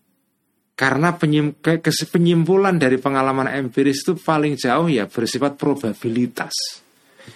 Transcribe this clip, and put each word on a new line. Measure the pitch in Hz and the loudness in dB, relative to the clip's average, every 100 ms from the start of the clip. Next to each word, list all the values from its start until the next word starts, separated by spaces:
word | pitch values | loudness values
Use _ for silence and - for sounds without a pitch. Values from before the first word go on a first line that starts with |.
| _ _ _ _ _ _ _ - | _ _ _ _ _ _ _ -4
Karena | 135 131 170 170 | -2 2 0 0
penyim-, | 156 151 147 143 | 0 2 0 -2
ke-, | 160 160 | -2 0
kes-, | 160 156 156 | 0 -2 -2
penyimpulan | 180 170 170 165 190 196 180 | 2 4 4 4 2 2 2
dari | 131 127 | 2 2
pengalaman | 139 139 135 135 131 | 0 0 0 0 -2
empiris | 135 131 139 143 139 - | -4 -4 0 0 0 -2
itu | 170 | -4
paling | - 156 151 135 | 0 0 0 -2
jauh | 127 131 170 | 0 0 2
ya | 127 | 0
bersifat | 98 - 113 123 139 139 | -2 -4 -4 -2 -4 -2
probabilitas. | 143 135 113 101 120 113 120 - - - - - _ _ _ _ - | -2 -2 -4 -6 -4 -2 -2 -4 -8 -8 -10 -14 _ _ _ _ -20